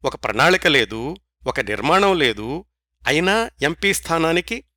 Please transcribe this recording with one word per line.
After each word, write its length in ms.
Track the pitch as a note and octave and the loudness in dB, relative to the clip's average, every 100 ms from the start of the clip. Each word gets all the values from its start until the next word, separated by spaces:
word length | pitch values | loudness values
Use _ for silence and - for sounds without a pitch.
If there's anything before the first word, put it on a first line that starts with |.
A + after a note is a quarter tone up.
ఒక 120 | C3+ G#2+ | -4 -4
ప్రణాళిక 500 | A2+ G#2 D#3 F#3 F3 | -6 2 4 4 2
లేదు, 500 | C#3 G#2 A2+ B2+ F#3 _ _ C3 | 2 0 -4 -10 -12 _ _ -6
ఒక 140 | C3+ | -4
నిర్మాణం 580 | G#2 G#2+ C3 F#3 G3+ F3+ | -4 -2 2 2 4 2
లేదు, 460 | B2+ G#2 A2 D#3 - _ _ _ - | 0 -2 -8 -10 -12 _ _ _ -2
అయినా 440 | D3+ F3+ G#3+ A3+ _ | 0 2 0 -2 _
ఎంపీ 320 | C#3+ E3+ G3 | -4 -2 -2
స్థానానికి 720 | F#3+ - E3 D#3+ E3+ - A#3 _ | -2 -2 0 2 0 -4 -12 _